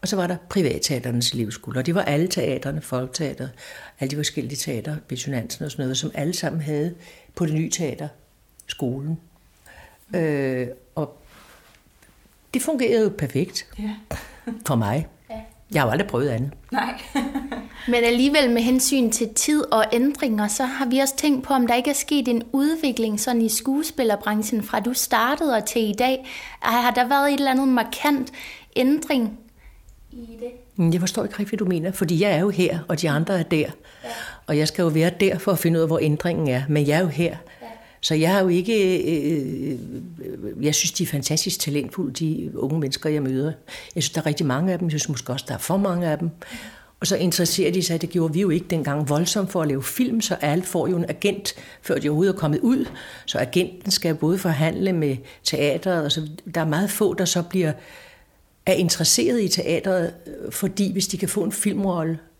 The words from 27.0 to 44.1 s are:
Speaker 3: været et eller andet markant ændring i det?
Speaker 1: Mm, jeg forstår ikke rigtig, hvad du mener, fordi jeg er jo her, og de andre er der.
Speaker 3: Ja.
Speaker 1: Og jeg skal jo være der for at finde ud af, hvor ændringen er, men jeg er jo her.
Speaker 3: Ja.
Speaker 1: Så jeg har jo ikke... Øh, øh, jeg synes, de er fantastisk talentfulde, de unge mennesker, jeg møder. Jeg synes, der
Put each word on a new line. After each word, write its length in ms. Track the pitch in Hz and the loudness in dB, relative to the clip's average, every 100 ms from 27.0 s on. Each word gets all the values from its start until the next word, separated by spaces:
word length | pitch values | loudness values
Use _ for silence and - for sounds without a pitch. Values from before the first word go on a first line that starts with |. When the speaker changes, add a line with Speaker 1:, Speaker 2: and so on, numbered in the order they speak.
| 247 | 2
Speaker 3:
været 260 | 277 277 | 4 4
et 40 | 277 | 2
eller 140 | 277 | 2
andet 160 | 262 269 | 2 4
markant 640 | 247 220 - 294 285 254 - - - - - | 2 0 0 2 2 -2 -10 -16 -18 -6 2
ændring 640 | 254 294 - 277 226 214 - _ - - - - - | 4 2 2 0 0 -4 -18 _ -20 -20 -20 -20 -20
i 160 | 240 233 226 | -18 -16 -12
det? 120 | 240 247 - - | -12 -12 -16 0
Speaker 1:
Mm, 160 | 165 | 2
jeg 80 | 170 | 2
forstår 240 | 180 - | 0 -2
ikke 160 | 202 - | -4 -4
rigtig, 100 | 202 | -4
hvad 80 | 208 | -2
du 80 | 190 | 0
mener, 260 | 175 165 | 0 -2
fordi 300 | 190 165 165 | -2 0 2
jeg 80 | 208 | 4
er 80 | 160 | 4
jo 100 | 196 | 2
her, 300 | 190 175 170 151 | 2 2 0 -2
og 140 | 151 | -2
de 80 | 160 | 0
andre 300 | 143 165 190 | 0 2 0
er 40 | |
der. 140 | 160 160 | 2 0
Speaker 3:
Ja. 120 | 147 - - - - - - - - | 0 -6 -20 -18 -12 -10 -12 -14 -2
Speaker 1:
Og 100 | 151 | 0
jeg 100 | 160 | 0
skal 160 | - | 2
jo 40 | 170 | 2
være 240 | 156 165 180 | 4 2 2
der 180 | 196 165 | 0 2
for 140 | - | 0
at 80 | 180 | 2
finde 180 | 170 165 | 2 4
ud 40 | |
af, 60 | 160 | 2
hvor 120 | 165 | 2
ændringen 460 | 156 151 175 160 151 | 2 2 0 0 0
er, 160 | 127 139 | 0 2
men 180 | 151 147 | 2 4
jeg 100 | 151 | 4
er 40 | |
jo 60 | 180 | 2
her. 280 | 139 170 - - - | 0 -2 -2 -16 -18
Speaker 3:
Ja. 60 | - - - - | -18 -18 -20 -8
Speaker 1:
Så 140 | - 156 | -2 2
jeg 180 | 160 | 4
har 80 | 196 | 4
jo 60 | 190 | 4
ikke... 560 | 175 185 220 190 180 | 2 2 2 2 2
Øh, 680 | - 160 143 160 131 - - | 0 0 0 0 -2 -4 -4
øh, 920 | 127 - - 180 165 - - 104 - 147 | -6 -8 -12 -12 -12 -12 -10 -10 -2 0
jeg 100 | 147 | 0
synes, 160 | - | 0
de 120 | - | 0
er 40 | 165 | -2
fantastisk 520 | 147 127 156 - - | -2 -2 -2 -2 -4
talentfulde, 540 | - 147 - - 180 | -2 -2 -2 -4 -6
de 380 | - 160 165 170 - | -2 -2 -2 -6 -4
unge 240 | 135 160 | -2 0
mennesker, 300 | 139 - 156 | -2 -2 -2
jeg 140 | 151 | 0
møder. 280 | 135 131 151 151 - - - - | 0 0 -2 -4 -12 -18 -10 -4
Jeg 80 | |
synes, 60 | |
der 120 | - | -2